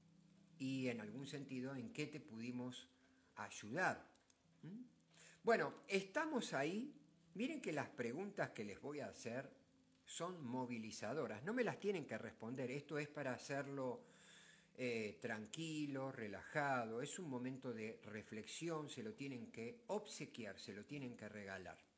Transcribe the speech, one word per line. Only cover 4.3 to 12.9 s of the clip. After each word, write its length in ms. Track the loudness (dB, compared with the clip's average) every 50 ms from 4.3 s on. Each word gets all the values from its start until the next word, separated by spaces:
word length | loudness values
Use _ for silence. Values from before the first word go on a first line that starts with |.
| -20 _ _ -20 -20 -14 -12
¿Mm? 200 | -10 -8 -8 -10 -12 -16 -20 -20 _ -20 -18 -18 -18 -12 0 6
Bueno, 320 | 8 8 8 8 4 0 -4 -2 4
estamos 640 | 4 4 4 4 2 2 2 4 4 2 2 4 4
ahí. 420 | 4 4 4 4 2 0 -2 -6 -10 -18 -20 -20 -20 -20 -10 -2
Miren 280 | 0 0 0 0 0 0
que 100 | 2 2
las 160 | 2 2 0
preguntas 600 | 0 0 0 0 2 0 -2 -2 0 0 0 0
que 140 | 0 -2 -4
les 160 | -4 -4 -4
voy 200 | -4 -4 -2 -2
a 80 | -2 -4
hacer 420 | -4 -4 -4 -2 -2 -2 -2 -4 -8 -16 -20 -20 -20 -20 -20 -20 -20 -20 -12
son 400 | -8 -4 -2 -2 -2 -2 -2 -2
movilizadoras. 1000 | 0 0 0 0 0 0 -2 -2 -2 -4 -2 0 0 2 2 2 2 0 -2 0
No 100 | 2 4
me 100 | 4 4
las 140 | 4 4 2
tienen 260 | 2 2 4 4 2
que 140 | 0 -2 -2
responder. 520 | -2 -4 -6 -4 -4 -4 -2 0 0 0
Esto 280 | 0 -2 -2 -2